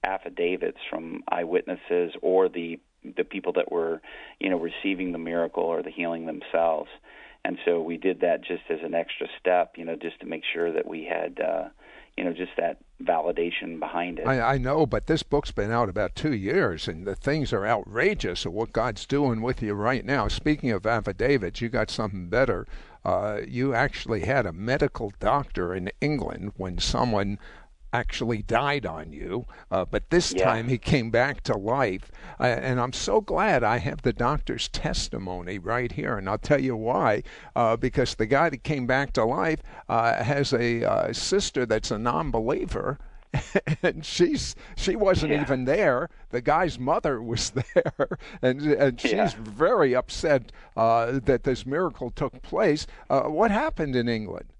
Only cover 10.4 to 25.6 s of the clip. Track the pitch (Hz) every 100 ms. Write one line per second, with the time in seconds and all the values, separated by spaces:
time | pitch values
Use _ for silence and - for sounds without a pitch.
10.4 | - 85 85 80 - 80 80 85 82 -
11.4 | - 82 82 - - - - - 92 82
12.4 | 90 - 85 - _ _ 85 82 82 87
13.4 | 85 - 90 82 - 85 87 85 - 131
14.4 | 117 135 127 147 147 110 - 156 - 143
15.4 | - - 104 117 113 90 95 - 151 123
16.4 | 95 170 135 80 - 82 98 95 - 156
17.4 | 127 110 101 113 98 104 175 208 113 85
18.4 | 98 90 113 113 120 104 - 139 143 113
19.4 | 113 127 110 101 107 127 95 139 113 -
20.4 | - 151 131 104 107 117 104 95 123 139
21.4 | 90 - 117 117 107 - 110 98 87 110
22.4 | 131 92 - - - - - 92 101 104
23.4 | 123 123 135 117 139 - - 110 85 135
24.4 | 107 82 107 135 143 - 110 - 104 139
25.4 | 135 -